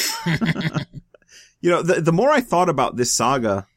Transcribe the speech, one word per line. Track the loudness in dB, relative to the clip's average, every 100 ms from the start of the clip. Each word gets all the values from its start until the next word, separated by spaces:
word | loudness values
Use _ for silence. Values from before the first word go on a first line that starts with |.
| -4 -4 -4
<laughs> | -2 -2 -2 -4 -4 -8 -16 _ _ _ -20 -20 -4
You | 0
know, | 2
the, | 2 0
the | 2
more | 2 4
I | 2
thought | 2 0 2
about | 0 -2 0
this | -2
saga | 0 0 0 0 -2 -6